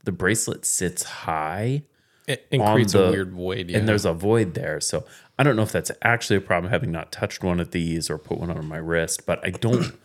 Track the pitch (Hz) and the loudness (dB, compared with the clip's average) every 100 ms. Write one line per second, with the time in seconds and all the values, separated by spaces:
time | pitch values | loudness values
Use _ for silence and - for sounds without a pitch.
0 | - 87 92 110 - 82 - - 87 - | -8 -2 0 0 -2 -4 -4 -2 -2 -4
1 | - - - 80 78 90 113 139 - _ | -8 -8 -6 -4 -4 -4 -2 -2 -6 _
2 | _ _ - 139 - 139 104 110 110 98 | _ _ -8 -8 -2 2 6 6 6 6
3 | 92 95 92 92 90 98 87 90 107 107 | 6 4 -2 -4 -6 -4 -2 0 4 4
4 | 98 82 101 117 147 - 85 76 - 76 | 2 0 2 2 2 -2 -4 -4 -4 -4
5 | - - - - 143 110 107 90 78 - | -6 -20 -10 0 2 4 2 0 -4 -2
6 | 110 117 - 101 - 90 87 117 - 82 | 0 2 2 0 2 0 0 -4 -4 -6
7 | - - 104 - 98 87 85 90 85 82 | -8 -6 -6 -2 0 0 0 -2 -2 -2
8 | 78 78 - 82 85 82 78 80 82 82 | -4 -6 -6 -6 -4 -6 -8 -8 -2 0
9 | 80 - - 85 - 92 113 120 - - | 0 -4 -4 -4 -4 -2 2 2 0 -6